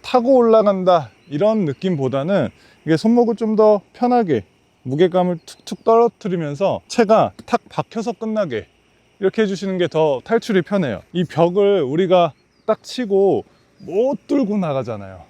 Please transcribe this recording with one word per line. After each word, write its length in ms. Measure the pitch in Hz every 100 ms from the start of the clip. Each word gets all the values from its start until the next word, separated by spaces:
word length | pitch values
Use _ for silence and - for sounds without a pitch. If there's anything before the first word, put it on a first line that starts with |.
타고 340 | - 247 240 262
올라간다, 760 | 233 220 208 190 180 175 127 _ _
이런 360 | 147 208 220 165
느낌보다는 840 | 127 190 160 131 135 151 196 113 _ _ _ 147
이게 120 | 160
손목을 380 | 220 240 233 226
좀 200 | 220 214
더 260 | 214 208 _
편하게 500 | - 247 247 196 123 92 _ _ _
무게감을 560 | 127 143 180 180 180 175 -
툭툭 380 | - - 202
떨어뜨리면서 1000 | - 226 233 _ 196 180 151 143 196 113 _
채가 460 | - 208 214 117 - -
탁 160 | 240 _
박혀서 440 | - - 226 226
끝나게 540 | 208 220 214 180 113 - _ _ _ _ _
이렇게 240 | 196 -
해주시는 340 | 214 196 196 185
게 100 | 170
더 340 | 156 156 131
탈출이 400 | - 226 - 190
편해요. 380 | - 202 147 92 -
이 100 | 170
벽을 600 | 170 - 170 180 202 196
우리가 500 | 127 156 185 180 165 - _ _ -
딱 160 | 160
치고 640 | - - 226 190 196 123 - _ _ _
못 480 | - 185 254 240 -
뚫고 300 | 285 208 208
나가잖아요. 640 | 175 135 120 107 98 92